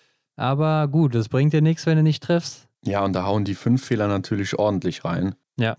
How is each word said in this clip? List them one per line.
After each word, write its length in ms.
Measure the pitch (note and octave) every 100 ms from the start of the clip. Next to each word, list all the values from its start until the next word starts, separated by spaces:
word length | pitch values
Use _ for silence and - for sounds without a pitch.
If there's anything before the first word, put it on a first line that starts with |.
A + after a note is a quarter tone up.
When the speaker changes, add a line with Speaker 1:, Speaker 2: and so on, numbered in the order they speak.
| _ _ _ -
Speaker 1:
Aber 520 | B2 C#3 D#3 D#3 D3
gut, 260 | D3+ D3+
das 140 | A#2 G#2+
bringt 240 | C3 D3
dir 100 | D#3
nichts, 240 | D#3 E3 -
wenn 100 | D#3+
du 60 |
nicht 200 | D#3 D3+
triffst. 460 | - E3+ E3 - _ _
Speaker 2:
Ja, 200 | - G2+
und 100 | G2
da 100 | F#2
hauen 200 | G2 G#2
die 100 | G2
fünf 300 | F#2+ A#2 B2+
Fehler 220 | - A2+ G#2
natürlich 500 | G2 - G2+ F#2+ -
ordentlich 460 | G#2 F#2+ F2+ -
rein. 300 | E2 F2 F#2+ F#2+ _ -
Speaker 1:
Ja, 160 | A2+